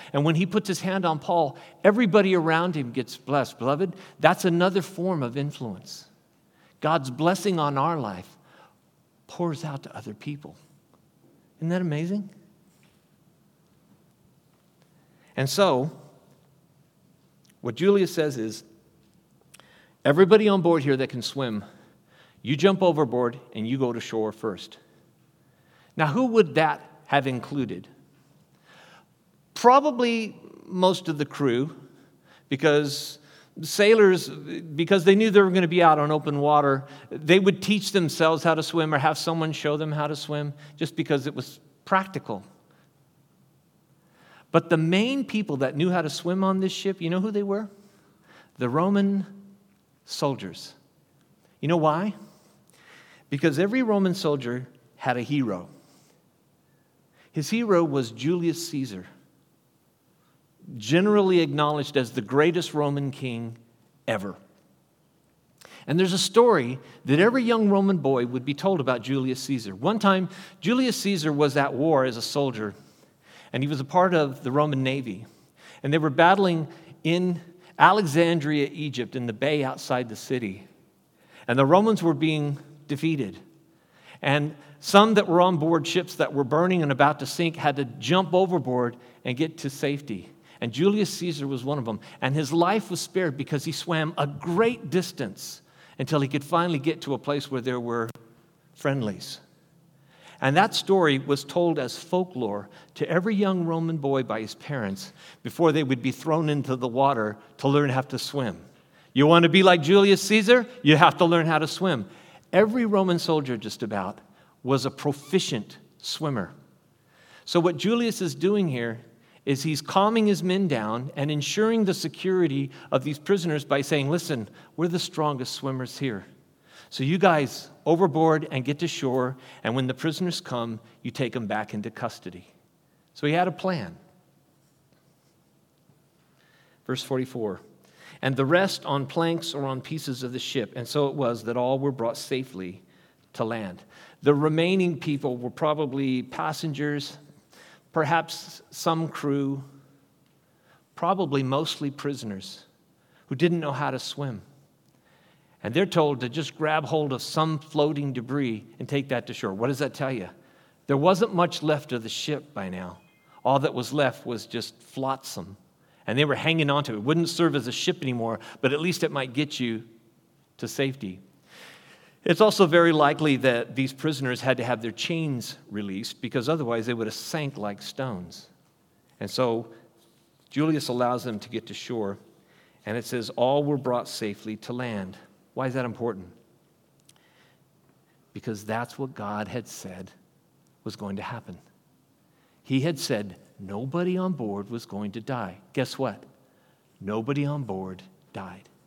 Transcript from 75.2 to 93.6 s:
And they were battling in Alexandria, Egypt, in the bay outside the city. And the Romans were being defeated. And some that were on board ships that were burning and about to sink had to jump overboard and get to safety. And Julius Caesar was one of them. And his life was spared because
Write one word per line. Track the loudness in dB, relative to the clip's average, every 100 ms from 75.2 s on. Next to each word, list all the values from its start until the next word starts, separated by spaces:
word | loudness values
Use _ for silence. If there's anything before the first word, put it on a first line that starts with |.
| -14 _ _ _ -20 -8
And | 0
they | 0
were | 2
battling | 6 6 6 4 2 -4 -10 -20 -6
in | 0 2 0 -2 -8 -20 -14 6
Alexandria, | 6 6 2 4 4 4 0 0 -2
Egypt, | -4 -6 -4 -6 -4
in | -6
the |
bay | -2 0 0
outside | -2 -6 -4 -2 -2
the | -10
city. | -6 -4 -4 -10 -18 _ _ _ _ _ _ -12 -2
And | 4
the | 6
Romans | 6 6 2
were | 2 2
being | 0 0 -2 -6 -12 -20 -8
defeated. | -4 -2 -2 -6 -10 -20 _ _ _ _ _ -20 -6
And | 0 0 -2 -8 -20 -14
some | 6 6 8
that | 4 4
were | 4
on | 4 4
board | 2 2 2
ships | -4 -4 -4
that | -2
were | 0
burning | 0 2 2 2
and | 0
about | 4 2 2
to | -6
sink | -2 -4 0
had | -2 -2
to | -6
jump | -6 0 0 2
overboard | 2 2 0 0 0 -2 -4 -20 -12
and | -8 -4
get | -4 -4
to | -10
safety. | -4 -4 -4 -8 -12 -12 -20 _ -10
And | -8
Julius | 0 2 2 -2
Caesar | -4 -6 -6 -6
was | -6
one | -4 -4
of | -4
them. | -8 -10 -6
And | -2 -2
his | 0
life | 2 2 2 -2
was | -8
spared | -4 -2 -2 -4
because | -6 -6